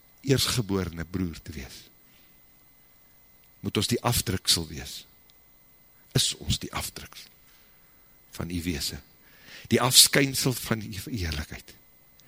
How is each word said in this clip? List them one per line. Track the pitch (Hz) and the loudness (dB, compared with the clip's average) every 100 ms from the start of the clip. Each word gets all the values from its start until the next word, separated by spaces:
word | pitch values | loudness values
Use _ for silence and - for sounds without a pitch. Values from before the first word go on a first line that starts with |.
| _ _ 139 | _ _ 2
eersgeborene | 127 - 127 98 95 85 82 82 | 4 4 0 0 0 0 -6 -6
broer | 92 90 78 | -4 -4 -6
te | - | -12
wees, | - - - - - - - - - _ _ _ _ _ _ _ _ _ _ _ - | -12 -12 -16 -20 -20 -20 -20 -20 -20 _ _ _ _ _ _ _ _ _ _ _ -10
moet | 101 110 | -2 0
ons | - | 2
die | 123 | 2
afdruksel | 120 - - 92 - 90 78 | 2 0 0 -2 0 0 0
wees. | 69 71 - - - - - - _ _ _ - - - | -10 -10 -14 -16 -20 -20 -20 -20 _ _ _ -20 -20 -4
Is | - - - | 0 0 -2
ons | - - | -4 -4
die | - | -4
afdruksel | - - - - - - - - - - - _ _ _ - _ | -6 -8 -10 -16 -18 -20 -20 -20 -20 -20 -20 _ _ _ -20 _
van | - 85 | -8 -4
U | 87 87 | -4 -2
wese? | 71 - 73 - - - - - - - | -4 -4 -8 -16 -20 -20 -20 -20 -18 2
Die | 117 | 4
afskynsel | 127 - - 147 139 131 135 120 | 8 8 8 6 4 2 0 0
van | - 110 | -2 -4
U | 110 95 - | -4 -10 -6
heerlikheid. | 117 82 76 - - - - - _ _ - | -4 -4 -4 -8 -12 -16 -20 -20 _ _ -20